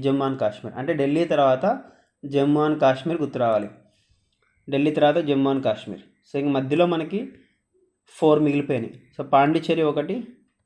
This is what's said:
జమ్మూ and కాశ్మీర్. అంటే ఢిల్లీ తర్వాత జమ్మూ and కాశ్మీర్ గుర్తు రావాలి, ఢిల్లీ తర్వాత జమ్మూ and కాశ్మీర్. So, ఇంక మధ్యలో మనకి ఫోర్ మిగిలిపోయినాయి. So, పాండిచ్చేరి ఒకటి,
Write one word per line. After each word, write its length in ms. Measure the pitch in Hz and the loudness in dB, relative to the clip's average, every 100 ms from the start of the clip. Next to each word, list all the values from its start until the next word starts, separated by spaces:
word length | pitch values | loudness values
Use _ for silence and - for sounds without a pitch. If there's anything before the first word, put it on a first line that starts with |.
జమ్మూ 200 | 135 139 135 | 0 0 0
and 100 | 135 | -2
కాశ్మీర్. 320 | 107 104 113 - | -4 -4 -12 -8
అంటే 140 | 135 151 | -4 -2
ఢిల్లీ 240 | 139 156 165 | 0 0 0
తర్వాత 320 | 151 135 131 196 262 - _ _ _ 139 | 2 4 2 0 -2 -8 _ _ _ -4
జమ్మూ 280 | 139 143 151 151 | 0 2 2 2
and 100 | 151 | 2
కాశ్మీర్ 340 | 135 131 165 165 | 2 2 -2 -4
గుర్తు 160 | 139 131 | -4 -2
రావాలి, 240 | 120 107 101 - _ _ _ _ _ _ _ _ - | 0 0 -2 -14 _ _ _ _ _ _ _ _ -6
ఢిల్లీ 240 | 139 147 151 | -2 0 2
తర్వాత 200 | 147 160 151 | 2 2 0
జమ్మూ 200 | 139 135 | 0 0
and 100 | 135 127 | 0 -2
కాశ్మీర్. 380 | - - 92 - _ _ | -4 -8 -14 -16 _ _
So, 60 | 143 | -6
ఇంక 100 | 143 135 | -2 -2
మధ్యలో 280 | 131 151 175 | -2 0 0
మనకి 260 | 165 160 196 269 - _ _ _ _ _ _ _ - | 0 -4 -6 -8 -16 _ _ _ _ _ _ _ 0
ఫోర్ 220 | 156 151 147 | 2 4 2
మిగిలిపోయినాయి. 480 | 143 143 131 113 - _ - | 0 -2 -4 -6 -12 _ -14
So, 40 | 135 | 2
పాండిచ్చేరి 520 | 139 143 165 160 165 156 | 4 4 2 0 0 0
ఒకటి, 260 | 147 143 233 - - _ _ | -2 -4 -6 -10 -18 _ _